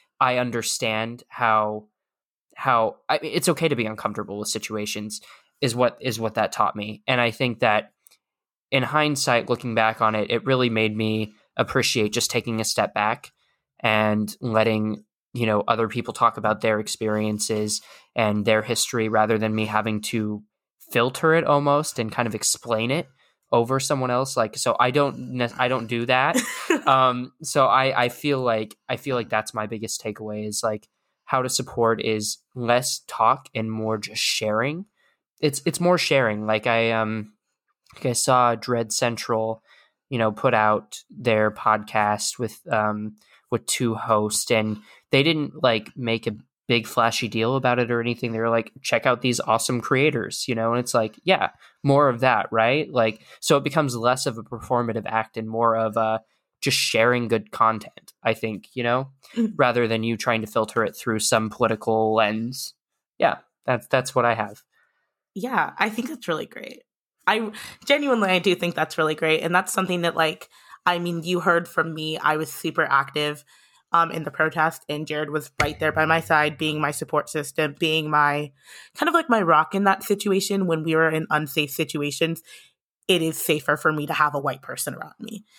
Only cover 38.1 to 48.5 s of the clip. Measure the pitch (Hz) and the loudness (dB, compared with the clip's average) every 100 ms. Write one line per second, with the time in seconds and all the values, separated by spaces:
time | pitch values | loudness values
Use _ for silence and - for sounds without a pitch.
38.1 | 120 - 127 120 113 123 120 113 - 123 | 0 4 4 4 2 0 -2 0 -2 -2
39.1 | 117 - 113 110 110 _ _ _ _ _ | -2 -2 -2 -2 -6 _ _ _ _ _
40.1 | 123 110 107 131 113 107 107 - - - | 0 0 2 2 4 4 2 -2 -18 -18
41.1 | - 120 107 107 107 113 107 107 107 104 | -4 2 4 2 2 2 2 2 0 2
42.1 | 104 - - 113 - - 113 107 107 107 | 0 -4 -4 -8 -8 -4 0 0 -2 -6
43.1 | 107 _ _ _ 113 - - 123 110 117 | -12 _ _ _ -4 -4 -2 -2 -2 2
44.1 | 107 107 - - 117 110 107 - - _ | 2 2 -2 0 0 0 -4 -10 -20 _
45.1 | 135 151 156 139 - 127 113 110 - 120 | 2 4 0 -2 0 2 2 -4 -6 -2
46.1 | 113 117 104 _ _ - 120 110 - 117 | -2 -2 -8 _ _ 0 0 0 2 2
47.1 | - 113 113 113 135 127 123 117 120 117 | 0 -4 -2 0 0 2 0 0 0 -2
48.1 | 117 120 113 113 | -4 -4 -2 0